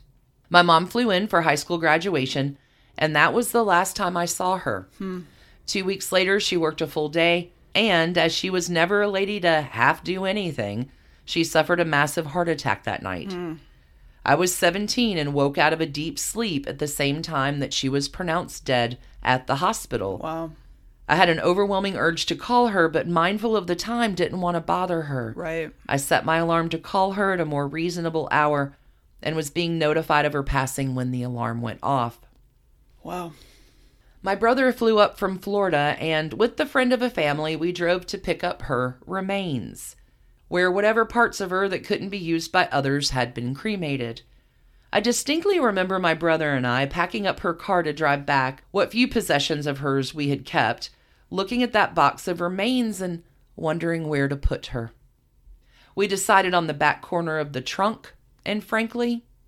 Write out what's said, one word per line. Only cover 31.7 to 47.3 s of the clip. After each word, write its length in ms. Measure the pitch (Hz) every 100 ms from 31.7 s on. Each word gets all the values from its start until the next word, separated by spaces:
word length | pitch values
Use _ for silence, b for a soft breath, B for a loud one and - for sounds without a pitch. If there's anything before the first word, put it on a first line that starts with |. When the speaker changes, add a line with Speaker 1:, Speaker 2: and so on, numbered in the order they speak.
| -
Speaker 1:
off. 380 | 110 139 120 - - _ _ _ _ _ _ _
Speaker 2:
Wow. 300 | - 180 170 151 b b b b b b b b
Speaker 1:
My 140 | - 196
brother 360 | 226 262 254
flew 260 | 247 226 214
up 180 | 208 -
from 220 | 190 190
Florida, 560 | - 202 196 151 147 -
and 340 | 160 156 156
with 240 | - 233 -
the 80 | 285
friend 260 | 277 254
of 100 | 247
a 80 | 247
family, 460 | 240 151 147 156 156
we 160 | 170
drove 340 | 175 170 180 -
to 100 | 202
pick 260 | - 165
up 200 | 180 -
her 340 | - 127 123 127 -
remains, 880 | 190 190 196 185 131 71 - - - _ _ _ _ -
where 200 | 175 180
whatever 340 | 190 208 220 220
parts 340 | 233 233 -
of 120 | 190
her 180 | 185 196
that 160 | 185 -
couldn't 240 | 208 190
be 80 | 202
used 340 | 165 165 165
by 160 | 185 170
others 400 | 143 135 143 139
had 220 | 131 123
been 220 | 123 123 139
cremated. 640 | 220 202 160 139 117 117 - _ _ _ _ _ -
I 80 | 208
distinctly 600 | 214 240 - 311 403 370
remember 400 | 247 190 185 190
my 160 | 175 160
brother 360 | 165 160 151
and 120 | 135 123
I 200 | 123 139
packing 400 | 160 175 220
up 140 | 190